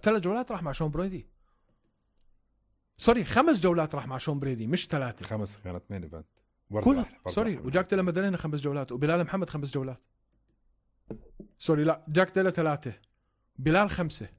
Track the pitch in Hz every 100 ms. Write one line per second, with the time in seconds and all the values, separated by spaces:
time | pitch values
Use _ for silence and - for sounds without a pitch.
0 | 214 220 175 226 254 208 165 131 156 147
1 | 185 185 - _ _ _ _ _ _ _
2 | _ _ _ _ _ _ _ _ _ -
3 | - 240 165 233 311 247 180 170 156 143
4 | 127 131 - 143 135 120 110 180 - 151
5 | 127 107 98 110 101 - 92 90 - 98
6 | 82 80 - _ _ _ - 104 220 269
7 | 233 - - - 226 160 123 156 180 190
8 | 185 165 196 180 160 147 143 143 135 123
9 | 147 175 165 190 175 156 143 143 131 127
10 | _ _ _ _ _ _ _ _ _ _
11 | - - - - - - - 151 156 151
12 | - 151 185 196 190 175 160 143 127 107
13 | _ _ _ _ _ - 135 170 202 -
14 | 165 - 101